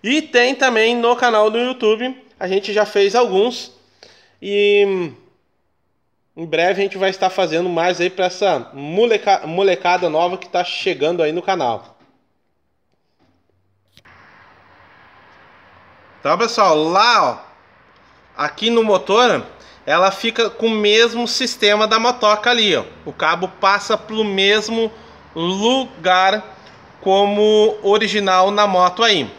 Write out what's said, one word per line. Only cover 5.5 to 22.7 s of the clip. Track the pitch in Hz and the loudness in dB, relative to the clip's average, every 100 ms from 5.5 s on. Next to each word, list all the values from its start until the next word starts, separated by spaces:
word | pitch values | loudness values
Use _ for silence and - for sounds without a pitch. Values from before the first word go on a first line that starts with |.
| _ _ _ _ _ _ _ _ - | _ _ _ _ _ _ _ _ -14
em | 165 | -4
breve | 156 175 190 | 0 0 0
a | |
gente | 196 190 | -4 -2
vai | 190 | -4
estar | 185 185 | 0 -2
fazendo | 190 170 165 180 | 0 -2 -2 -2
mais | 170 175 170 | 0 -2 0
aí | 180 | -4
pra | 185 180 | -2 -4
essa | - 202 147 117 | 0 0 0 -6
moleca-, | 139 143 180 233 214 208 190 151 | -14 -6 0 2 2 2 0 0
molecada | 170 196 175 175 180 175 | 0 0 0 0 0 0
nova | 156 175 185 | 0 -2 -4
que | - | -6
tá | 180 | -4
chegando | 175 - 196 151 147 175 | -4 -4 -4 -2 -2 0
aí | 151 | -2
no | 165 | -2
canal. | 175 185 127 107 - _ _ _ _ _ _ _ _ _ _ _ _ _ _ _ _ _ _ _ _ _ _ - - - - _ _ _ - - - - - - - - - - - _ _ - | -4 -2 -2 -4 -10 _ _ _ _ _ _ _ _ _ _ _ _ _ _ _ _ _ _ _ _ _ _ -20 -20 -20 -20 _ _ _ -20 -20 -20 -20 -20 -20 -20 -20 -20 -20 -20 _ _ -8
Então, | 139 175 | -2 0
pessoal, | 226 226 190 151 | 0 2 2 4
lá, | 160 185 233 220 143 107 - _ _ _ _ _ _ _ _ - | 2 2 4 2 0 -4 -16 _ _ _ _ _ _ _ _ -8
ó, | |
aqui | 147 - 220 | -8 -4 -2
no | 233 | 0
motor, | 220 185 - 208 247 151 - - - - | 2 0 2 2 2 0 -4 -20 -20 -14
ela | - 160 190 | -2 2 2
fica | 190 226 226 233 | 0 -6 -2 -4
com | 240 226 | -2 -2
o | |
mesmo | 220 208 214 233 226 233 | 0 2 4 2 0 -6
sistema | - 247 - 208 208 214 | -4 -6 0 0 2 2
da | 220 | 2
motoca | 240 247 214 214 233 | 0 0 0 2 0
ali, | 240 214 | 0 2